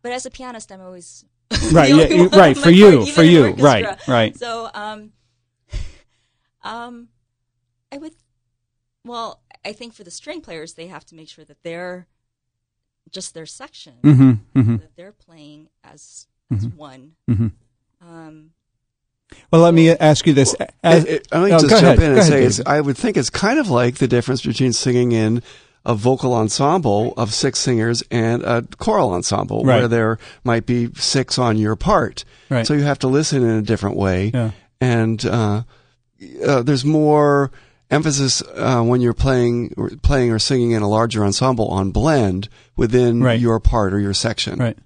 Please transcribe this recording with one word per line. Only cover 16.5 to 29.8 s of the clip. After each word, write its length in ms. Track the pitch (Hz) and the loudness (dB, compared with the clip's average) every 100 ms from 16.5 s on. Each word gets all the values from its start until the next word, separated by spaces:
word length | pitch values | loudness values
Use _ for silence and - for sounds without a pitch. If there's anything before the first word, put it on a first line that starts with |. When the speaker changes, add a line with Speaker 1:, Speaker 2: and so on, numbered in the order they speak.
Speaker 1:
as 140 | 107 | -8
Speaker 2:
Mm-hmm. 120 | 113 151 | -8 -12
Speaker 1:
one. 340 | 151 131 139 _ - | -20 -20 -20 _ -6
Speaker 2:
Mm-hmm. 180 | 110 110 _ _ _ _ _ 170 | -4 -4 _ _ _ _ _ -20
Speaker 1:
Um, 440 | 165 160 156 156 _ _ _ _ _ _ _ _ - _ | -20 -20 -20 _ _ _ _ _ _ _ _ _ -20 _
Speaker 2:
Well, 100 | 165 | 2
let 120 | 170 | 4
me 140 | 165 165 | 6 4
Speaker 1:
so 80 | 165 | 4
Speaker 2:
ask 260 | 156 143 170 | 2 2 2
you 60 | |
this. 220 | 139 135 - - _ | 2 0 -2 -10 _
As, 200 | 170 165 | 2 2
Speaker 3:
It, 40 | 151 | 2
it, 180 | 160 - | -6 -4
let 120 | 156 | -2
me 80 | 196 | 2
Speaker 2:
oh, 80 | 165 | 4
Speaker 3:
just 100 | 147 | 4
Speaker 2:
go 120 | 220 | 6
Speaker 3:
jump 160 | - - | 6 4
Speaker 2:
ahead, 20 | |
Speaker 3:
in 40 | |
and 80 | 156 | 4
Speaker 2:
go 40 | 135 | 4
ahead, 100 | 170 | 4
Speaker 3:
say, 120 | 143 | 4
it's, 120 | 127 104 | 2 0
Speaker 2:
David. 120 | 139 | -2
Speaker 3:
I 120 | 147 | -2
would 160 | 143 127 | -2 -4
think 200 | 240 190 | -2 -2
it's 120 | 120 | -4
kind 280 | - 202 294 | -4 -2 -2
of 100 | 233 | 0
like 260 | 120 123 | 0 0
the 120 | 131 131 | -2 -2
difference 380 | 120 123 131 | 0 -2 -6
between 260 | 143 117 131 | -6 -2 -2
singing 380 | 113 131 123 123 | -2 -2 0 0
in 300 | 113 107 120 - - _ _ | 0 0 -4 -8 -20 _ _
a 100 | - | -6
vocal 380 | 110 120 131 131 | -2 -2 -2 -2
ensemble 800 | 120 110 - 139 180 139 101 120 - | -2 -2 -2 -2 0 0 -2 -4 -6
of 160 | 110 | -6
six 240 | - 139 - | -4 -4 -4
singers 460 | - 117 113 117 - | -2 -2 -2 -4 -6
and 320 | 117 113 120 | -4 -2 -4
a 180 | - 117 117 - | -4 -6 -6 -8
choral 360 | - 214 127 | -2 0 0
ensemble, 500 | 90 - 101 92 107 | -2 -4 -6 -4 -2
Speaker 2:
Right. 160 | 131 | 2
Speaker 3:
where 80 | 120 | 2